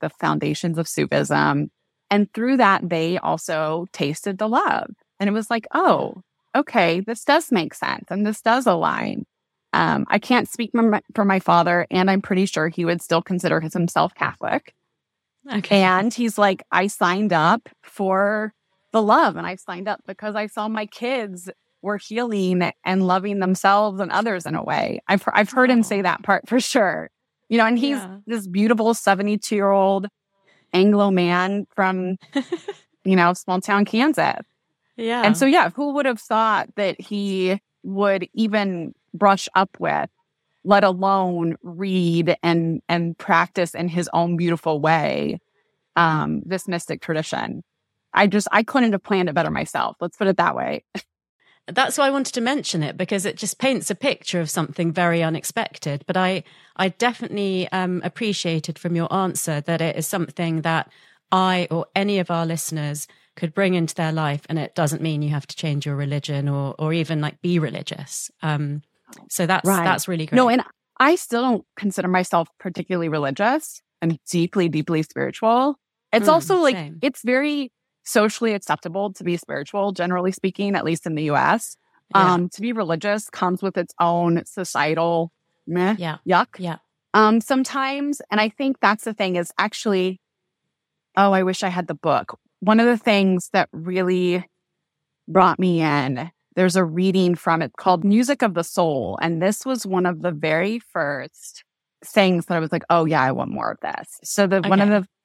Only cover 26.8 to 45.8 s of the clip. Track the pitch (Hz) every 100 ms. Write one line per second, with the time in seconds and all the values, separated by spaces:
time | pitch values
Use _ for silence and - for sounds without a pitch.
26.8 | 190 80 80 _ _ _ _ 233 220 233
27.8 | 285 277 190 190 208 233 196 185 220 226
28.8 | 226 226 - 190 202 208 - 208 196 196
29.8 | 190 196 202 - _ _ _ _ _ 180
30.8 | 196 208 202 190 175 175 185 202 - -
31.8 | 190 190 185 190 - 277 254 339 - -
32.8 | _ _ 190 190 175 180 - 180 196 202
33.8 | 202 220 285 269 143 - - _ _ _
34.8 | _ - 226 240 214 214 269 330 190 -
35.8 | 285 277 269 226 - 220 220 208 233 -
36.8 | 196 - 185 208 202 190 185 196 - _
37.8 | 180 196 202 196 - - 220 214 196 175
38.8 | 160 - _ 170 202 196 - 185 196 -
39.8 | 170 104 - _ _ _ _ _ 175 202
40.8 | 202 180 190 196 185 175 170 - 175 170
41.8 | 196 185 170 165 165 165 170 170 165 160
42.8 | - 170 170 165 - 170 175 - 175 -
43.8 | 175 170 170 165 170 170 175 170 - 151
44.8 | 156 160 151 135 - 165 - _ _ _